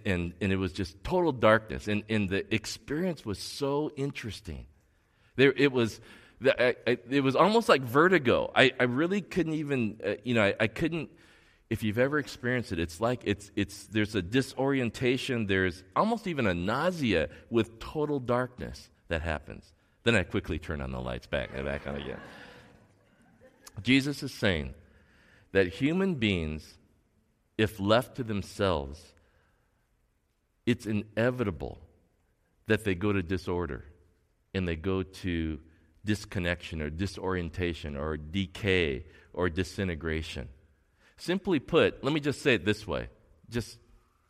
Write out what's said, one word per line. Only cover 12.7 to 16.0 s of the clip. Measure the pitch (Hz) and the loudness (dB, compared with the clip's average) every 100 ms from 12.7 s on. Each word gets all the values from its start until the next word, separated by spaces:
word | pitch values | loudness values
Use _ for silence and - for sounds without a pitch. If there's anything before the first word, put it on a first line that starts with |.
it, | 85 | -2
it's | 85 - | -4 -2
like | 113 123 | -2 0
it's, | - 101 - | -2 -4 -4
it's, | - 98 - - | -4 -4 -4 -4
there's | 107 107 104 | 0 0 0
a | |
disorientation, | 87 123 127 - 135 139 120 - 123 131 - 120 101 | 0 0 0 -2 0 0 -2 0 0 0 0 -2 2
there's | 95 92 85 - | 2 2 -2 -6
almost | - | 0